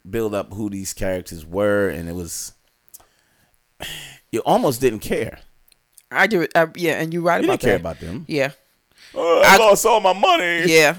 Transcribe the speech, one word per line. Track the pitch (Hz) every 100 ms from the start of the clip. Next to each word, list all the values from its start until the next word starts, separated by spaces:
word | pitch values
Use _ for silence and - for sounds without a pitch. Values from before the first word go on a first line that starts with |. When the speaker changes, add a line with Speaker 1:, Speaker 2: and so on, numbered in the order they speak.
| 92
Speaker 1:
build | 113 110
up | 101 -
who | 98 107
these | 98 95
characters | - 98 92 87 85 78
were, | 92 104 104 98
and | 78 85
it |
was, | 90 82 - - -
<sighs> | _ _ _ - _ _ _ _ _ _ _ - - - - - _
you | 113
almost | 131 202 180 120
didn't | 131 107
care. | - 175 113 - - _ _ _ _ _ -
Speaker 2:
I | 135 196
do. | 196 156
I, | 175 165 175
yeah, | 165 113
and | 160
you're | 170
right | 170 170
Speaker 1:
You | 302
Speaker 2:
about | -
Speaker 1:
didn't | -
care | 95
Speaker 2:
that. |
Speaker 1:
about | 85 -
them. | 165 101 -
Speaker 2:
Yeah. | 147 135 - _ _ _ _ -
Speaker 1:
"Oh, | - 170 165
I | -
Speaker 2:
I | 196
Speaker 1:
lost | 220 202 220
all | 226
my | 190
money." | 190 370 339 175 170 170
Speaker 2:
Yeah. | 160 151